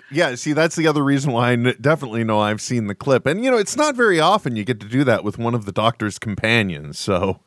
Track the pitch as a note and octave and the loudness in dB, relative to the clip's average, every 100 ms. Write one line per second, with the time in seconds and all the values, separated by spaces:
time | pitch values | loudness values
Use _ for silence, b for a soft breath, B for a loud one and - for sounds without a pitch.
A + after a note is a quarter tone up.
0 | - C#3+ E3 B2 - D3 E3 E3 D#3+ D3 | -6 -2 0 -2 -2 0 0 2 0 2
1 | C#3 C#3 C#3 A#2 A#2+ A#2+ B2 A#2 C3 D#3 | 2 2 2 2 2 2 2 0 0 0
2 | C3 A2 A2+ G#2+ G#2 G#2+ - B2 G#2 G2+ | -2 -4 0 2 2 -2 -4 -4 -4 -6
3 | - B2+ - F3 B3+ B3 G3 B3 D4+ B3 | 0 0 2 -2 0 0 0 -2 -2 2
4 | A#3 E3+ D#3 G#3 - A2+ G#2 A2+ G2+ B2 | 2 2 2 2 0 -6 -4 -4 -2 0
5 | C#3 G#2 G2 G2+ A#2 A#2+ G2+ G2 A2 - | 2 2 0 -4 -2 -2 -4 0 0 0
6 | G#2 - A2+ G2 A2 A#2 G2 D2+ D2 C#2+ | -4 -4 -8 -4 2 2 2 -4 -10 -8
7 | - F#2 F#2+ F2+ | -2 0 0 -4